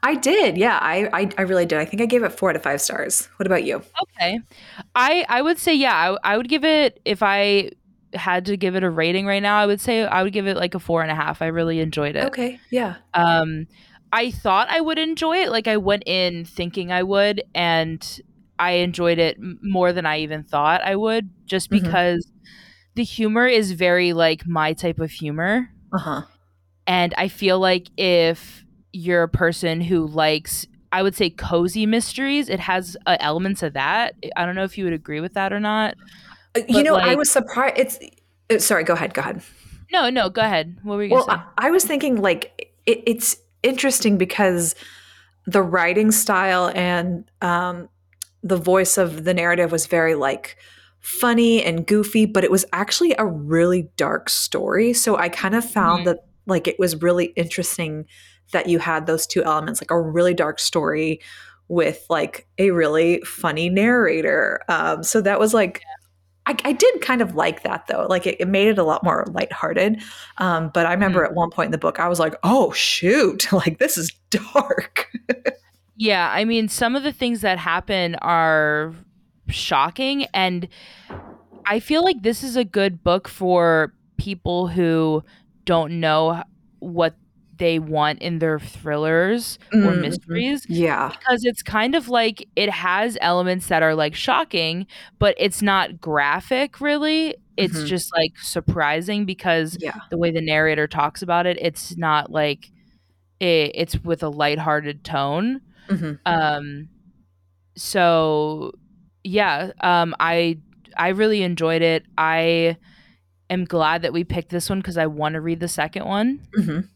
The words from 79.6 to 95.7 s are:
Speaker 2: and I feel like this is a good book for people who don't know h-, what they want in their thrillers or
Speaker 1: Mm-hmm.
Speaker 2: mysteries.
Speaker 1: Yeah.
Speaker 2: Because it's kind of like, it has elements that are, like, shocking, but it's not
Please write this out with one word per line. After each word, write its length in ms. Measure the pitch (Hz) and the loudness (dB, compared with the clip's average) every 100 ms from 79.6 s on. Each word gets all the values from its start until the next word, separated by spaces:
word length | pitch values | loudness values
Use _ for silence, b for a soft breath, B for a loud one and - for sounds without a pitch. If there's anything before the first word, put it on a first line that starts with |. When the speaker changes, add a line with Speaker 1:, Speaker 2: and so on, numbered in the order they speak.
| - 147 143 170 262 277 277 | -2 0 0 0 -4 -2 -4
Speaker 2:
and 340 | 196 185 180 175 B B B B - - - _ - | -2 -2 -2 -8 B B B B -18 -18 -20 _ -10
I 160 | - 214 | -2 -2
feel 240 | - 302 | 0 2
like 160 | 349 294 | 2 2
this 220 | 208 220 | -2 -2
is 120 | 262 | -4
a 100 | 247 | -2
good 380 | 220 208 196 175 | -2 0 0 0
book 240 | - 180 - | 0 0 -2
for 640 | - 185 180 170 160 156 _ _ - | -4 2 4 4 4 0 _ _ -10
people 500 | - 185 - 175 180 | -8 -8 -4 -4 -2
who 560 | 170 170 165 160 156 - b b _ | 0 2 2 2 -2 -6 b b _
don't 340 | - 170 156 170 | 0 0 0 -2
know 380 | 160 156 160 165 | 0 2 2 -2
h-, 80 | - _ _ _ | -8 _ _ _
what 360 | - 170 165 160 _ _ _ - | -10 0 0 0 _ _ _ -2
they 220 | 170 165 | 0 0
want 420 | 156 156 151 151 | -2 0 0 -2
in 200 | - 170 | -4 -2
their 180 | 160 156 | -2 -2
thrillers 1000 | - - 156 147 156 165 185 233 226 - - | -6 -12 -6 -2 2 2 2 0 -4 -14 0
or 60 | 220 | 4
Speaker 1:
Mm-hmm. 220 | 196 180 | 4 2
Speaker 2:
mysteries. 640 | 175 180 170 170 247 277 - | -2 -6 -6 -4 -2 -4 -4
Speaker 1:
Yeah. 400 | 170 165 143 135 - | 0 2 0 -4 -4
Speaker 2:
Because 220 | - 247 240 | -2 0 0
it's 160 | 233 | -4
kind 320 | - 214 233 | -4 -2 0
of 160 | 320 240 | 0 0
like, 360 | 247 226 214 - - | 0 0 -2 -6 -2
it 120 | 202 | -2
has 480 | 180 180 185 226 214 | -2 -2 0 -2 0
elements 460 | 170 180 180 185 - | 0 2 2 -2 0
that 140 | 165 | 2
are, 120 | 160 | 2
like, 200 | 156 151 | 2 0
shocking, 720 | 160 - - 320 170 165 165 190 B B _ | -2 0 0 0 -2 -2 -4 -8 B B _
but 160 | 208 - | 0 2
it's 240 | 202 - | 0 0
not 360 | 208 | 2